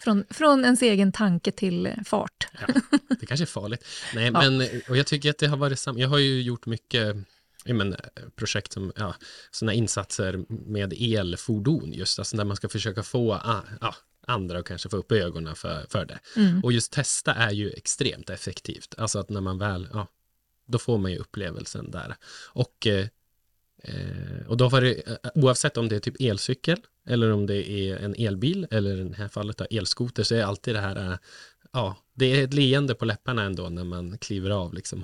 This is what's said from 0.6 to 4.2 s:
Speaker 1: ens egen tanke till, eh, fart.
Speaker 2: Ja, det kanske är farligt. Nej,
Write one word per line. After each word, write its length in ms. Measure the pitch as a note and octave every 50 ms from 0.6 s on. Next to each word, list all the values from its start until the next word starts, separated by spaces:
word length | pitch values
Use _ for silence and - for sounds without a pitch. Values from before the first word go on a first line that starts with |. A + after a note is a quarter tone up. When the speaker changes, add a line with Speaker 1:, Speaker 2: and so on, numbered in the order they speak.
| B3+
Speaker 1:
ens 160 | B3 B3 A#3+
egen 300 | B3+ A#3 G#3 G3 G3+ G3
tanke 400 | F#3+ - A3 G3 F3 E3+ - G3+
till, 340 | G3 - - F#3+ F3 F3 F3+
eh, 80 | F#3 - A3+ G#3
fart. 420 | - - G#3 - F#3 - - - - - - - -
Speaker 2:
Ja, 0 | B3 C4+ - - - - - - C4+ -
det 60 | -
kanske 180 | - B2+ C#3+ E3+
är 20 |
farligt. 400 | - - - F#2+ G#2 A2+ - - - - - - - -
Nej, 100 | A2+